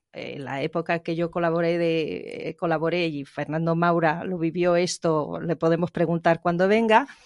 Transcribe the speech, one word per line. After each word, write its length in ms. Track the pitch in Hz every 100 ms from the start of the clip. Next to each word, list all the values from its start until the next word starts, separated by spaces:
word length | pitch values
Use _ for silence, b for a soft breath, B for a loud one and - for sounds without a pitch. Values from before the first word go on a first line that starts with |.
| _
eh, 220 | - 120 127
en 80 |
la 180 | 131 135
época 380 | 151 170 165 170
que 160 | 165 165
yo 140 | 170
colaboré 440 | 175 170 165 170 170
de, 720 | 170 165 156 87 - - -
eh, 60 | 165
colaboré 500 | 175 160 160 175 170
y 160 | 147
Fernando 500 | 139 - 143 156 165
Maura 480 | 165 170 170 165 165
lo 140 | 190 185
vivió 380 | 165 165 175 175
esto, 640 | 180 - 170 156 147 170
le 160 | 170 165
podemos 340 | 165 165 175
preguntar 500 | - 165 170 170 165
cuando 280 | 175 170 190
venga, 400 | 214 226 220 277 B